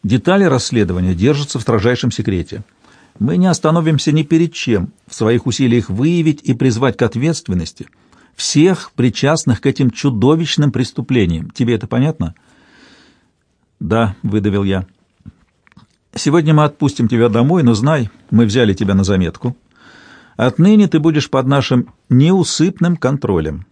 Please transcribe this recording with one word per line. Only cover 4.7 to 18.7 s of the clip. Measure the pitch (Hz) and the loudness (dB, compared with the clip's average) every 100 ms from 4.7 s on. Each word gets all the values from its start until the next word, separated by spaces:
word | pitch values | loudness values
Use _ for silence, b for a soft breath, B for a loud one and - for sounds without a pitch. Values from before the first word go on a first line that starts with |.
| 104 90 _ _ | -2 -2 _ _
в | |
своих | - 110 117 131 | -4 0 0 -2
усилиях | 110 131 120 101 | -2 0 0 -2
выявить | 98 147 175 160 143 | -2 0 2 0 -2
и | - | -4
призвать | 117 131 110 131 - | 0 0 0 -2 0
к | |
ответственности | 120 - 151 165 - 90 80 - - b b b b | -2 -2 -4 -4 -4 -6 -6 -14 -20 b b b b
всех | - - 143 170 180 - | -10 -2 2 2 2 -6
причастных | - 123 - 139 160 - 117 | -2 -2 0 -2 0 0 0
к | 139 | -2
этим | 135 131 | 0 -2
чудовищным | - 143 113 123 160 165 - 147 | 0 -4 0 2 2 0 0 0
преступлениям. | 117 123 - 120 127 90 82 85 | 0 -6 -6 -2 0 2 -2 -6
Тебе | - 120 | -4 -2
это | 113 - | -2 -2
понятно?» | 120 143 156 80 - b b b b b b b b b _ _ _ _ _ | -2 -2 -2 -8 -8 b b b b b b b b b _ _ _ _ _
«Да», — | 82 110 113 92 | -4 -2 -2 -4
выдавил | - 104 104 101 | -4 -2 0 -2
я. | 101 95 92 _ _ _ - _ _ _ _ _ _ _ _ | -2 -4 -6 _ _ _ -20 _ _ _ _ _ _ _ _
«Сегодня | - 151 160 156 | -6 0 0 4
мы | 151 | 2
отпустим | 151 - 143 - 117 | 2 0 -4 0 -2
тебя | 120 120 | 2 2
домой, | 110 131 180 | 2 2 2
но | 123 | 2
знай, | 107 135 156 110 _ _ | 2 0 0 -4 _ _
мы | 107 | 0
взяли | 113 113 113 | 2 2 2